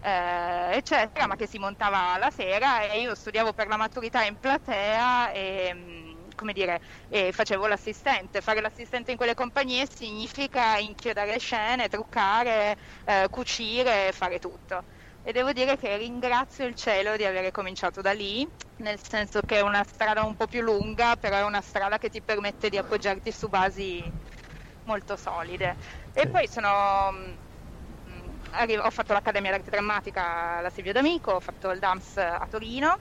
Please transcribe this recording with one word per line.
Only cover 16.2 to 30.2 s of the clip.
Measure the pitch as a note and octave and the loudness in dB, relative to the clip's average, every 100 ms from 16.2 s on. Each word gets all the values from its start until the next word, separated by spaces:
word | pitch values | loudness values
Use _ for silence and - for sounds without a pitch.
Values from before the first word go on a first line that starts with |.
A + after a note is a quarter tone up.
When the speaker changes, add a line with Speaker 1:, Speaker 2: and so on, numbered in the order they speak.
| B3 B3 C4+ - B3+ | 0 2 0 -4 -6
Speaker 1:
il | A#3 | -4
cielo | - G3 G3+ G#3+ | 0 2 2 2
di | G#3 | 0
avere | F#3 F#3 | 0 -2
cominciato | F#3 F#3 F#3+ F#3 F#3 | -2 -6 -2 -4 0
da | F#3+ | 0
lì, | G#3 G3+ G#3+ D4+ - - - | 0 -2 -2 -4 -6 -18 -10
nel | A3 G#3 | -6 -6
senso | - A3 G#3 G#3+ | -4 -4 0 -2
che | G3+ G#3+ | 2 4
è | |
una | G3+ G3+ | 4 2
strada | G3+ - A3 G#3+ | 0 0 0 2
un | A3 G#3+ | 0 0
po' | A3 | -2
più | B3 | 0
lunga, | A3+ G#3 G#3 G#3+ A#3 A#3 | 2 2 0 2 4 4
però | A3+ G3 | 2 2
è | |
una | G#3 G#3 | 2 0
strada | G3 G#3 G3 G#3+ | -2 -2 0 0
che | A3 | -2
ti | A3 | -6
permette | G#3 G#3+ G3+ G3+ G#3+ | -2 -2 -2 -2 -2
di | G3+ | 0
appoggiarti | F#3+ G#3+ G#3 G3 - | 0 0 0 -2 -4
su | A3 A3 | -6 0
basi | F#3+ F#3+ F#3+ G3 F3 E3+ E3 - - - - - - | 2 2 0 -6 -6 -6 -10 -12 -16 -16 -16 -16 -18
molto | - G#3+ - G3+ | -4 -4 -4 -6
solide. | - F3 E3+ F3+ F#3 F3 - - - | -4 -6 -6 -2 -2 -2 -10 -14 -6
E | - D4+ | 2 4
Speaker 2:
Sì. | |
Speaker 1:
poi | F4+ C4 | 4 2
sono, | - G#3 G3+ G3+ G3 G3 | 0 2 4 4 4 2
mm, | F#3+ F#3 F3+ - - - - - - - - - - - | 0 -8 -12 -14 -16 -16 -14 -14 -14 -14 -14 -12 -12 -8
arri-, | F3+ A#3 G#3+ | -2 0 2
ho | - | 0
fatto | - G#3+ | -2 2
l'Accademia | G3+ A3 G3+ G3 | 2 2 0 0
d'Arte | F#3+ F#3 | -2 0
Drammatica | G3+ G#3 G#3 G3+ G3 | -2 0 0 -2 -4